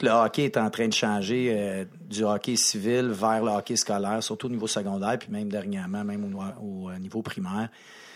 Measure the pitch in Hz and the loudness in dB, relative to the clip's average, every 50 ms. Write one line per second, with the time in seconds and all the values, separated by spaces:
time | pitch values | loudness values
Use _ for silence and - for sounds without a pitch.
0 | - 120 110 117 113 110 - - 147 135 - 127 110 107 - - 117 113 107 - | 4 6 6 8 6 6 4 2 2 2 4 2 2 2 2 2 2 2 2 2
1 | - 107 104 104 98 95 120 127 127 123 113 104 104 101 95 95 95 90 - - | 2 2 2 2 0 0 2 2 2 2 2 2 0 0 -2 -4 -6 -8 -10 -16
2 | - - 101 104 110 104 104 101 - - 123 110 - - - 107 98 110 120 123 | -14 -8 -2 0 2 2 2 2 0 0 0 2 2 2 2 0 2 2 2 4
3 | 127 123 110 95 101 110 110 113 110 113 107 101 98 - 123 110 - - 107 101 | 2 2 0 2 2 2 4 4 2 2 2 0 0 0 0 0 0 0 0 0
4 | 101 98 107 113 113 - 107 104 - 127 123 117 107 107 - 113 101 101 98 98 | 0 0 0 -2 -2 -4 -6 -4 -4 -4 -4 -2 -2 -2 -2 -2 -2 -2 -2 -2
5 | 98 104 123 123 - - 104 104 107 104 98 104 92 101 101 98 92 90 95 104 | 0 0 -2 -2 -4 -6 -6 -4 -4 -2 -4 -4 -4 -4 -4 -4 -4 -4 -4 -4
6 | 104 104 101 104 104 101 98 98 95 98 - - 110 101 98 95 92 92 92 92 | -4 -4 -4 -4 -4 -6 -6 -6 -6 -8 -8 -8 -10 -10 -8 -8 -8 -8 -8 -8
7 | 92 95 107 113 110 - - - 95 90 95 104 110 110 - - - - - - | -8 -8 -6 -6 -6 -6 -6 -6 -6 -4 -2 -4 -4 -6 -8 -12 -20 -20 -20 -20
8 | - - - | -20 -20 -20